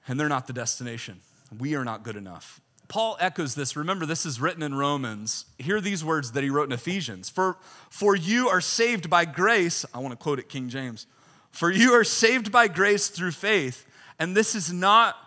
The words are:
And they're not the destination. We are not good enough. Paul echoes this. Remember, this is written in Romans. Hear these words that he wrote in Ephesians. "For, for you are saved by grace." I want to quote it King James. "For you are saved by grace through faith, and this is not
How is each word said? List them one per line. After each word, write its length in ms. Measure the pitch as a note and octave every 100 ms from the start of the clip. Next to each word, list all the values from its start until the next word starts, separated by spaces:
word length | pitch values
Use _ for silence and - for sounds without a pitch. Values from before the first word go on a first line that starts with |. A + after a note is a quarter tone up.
| -
And 100 | C3
they're 120 | D3+
not 180 | C#3 B2+
the 60 |
destination. 640 | B2+ A2+ - B2 A#2 - F#2 _ _ _ G#2+
We 160 | C3 D3
are 80 |
not 200 | B2+ A2
good 120 | A2+ G#2
enough. 460 | F#2+ E2+ - - _ _ _
Paul 300 | G#3 A3+ G#3+
echoes 340 | F3+ F3+ D3+
this. 220 | C3 C3+ D3+
Remember, 300 | D#3 F#3+ D#3+
this 200 | D#3+ E3+
is 140 | A#2
written 240 | D3+ F#3
in 120 | D3+ C#3
Romans. 680 | C#3+ C#3+ B2+ G#2+ A2 - - _
Hear 240 | B2+ G#3
these 240 | G3 G3 D#3
words 260 | D#3+ C3
that 120 | B2 C#3
he 40 |
wrote 200 | C#3 D3
in 20 |
Ephesians. 580 | B2 - F#3+ D#3 F#2+ F#2
"For, 280 | - F#3+ F3+ - - -
for 260 | - G3+ G3
you 320 | E3 A#3 B3
are 140 | F#3
saved 480 | - - A#3 A#3 D#3+
by 160 | E3+ F3
grace." 600 | C3+ F#3+ A3+ F3 - -
I 60 | A#2+
want 140 | C3+
to 100 | A#2+
quote 160 | - C#3
it 80 | A#2+
King 220 | C#3+ B2+
James. 360 | B2+ C3 A2+ - _ _ _ _
"For 180 | - E3+
you 220 | F#3+ A#3+
are 140 | A#3+ G#3+
saved 440 | - A3+ B3+ G#3
by 200 | A#3+ A3+
grace 400 | D#3+ G3+ G#3 -
through 220 | - F3+
faith, 540 | D#3 G3+ G#3 C3+ B2 - - - -
and 200 | D#3+ F#3+
this 180 | A3 A3
is 160 | D#3
not 460 | F3 F#3 G#3+ A3+ -